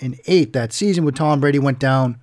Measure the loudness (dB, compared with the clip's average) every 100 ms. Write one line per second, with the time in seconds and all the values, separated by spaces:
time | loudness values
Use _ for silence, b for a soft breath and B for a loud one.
0 | -10 -8 0 2 2 -2 -4 -2 0 0
1 | 0 0 0 2 2 2 0 0 0 0
2 | 0 -4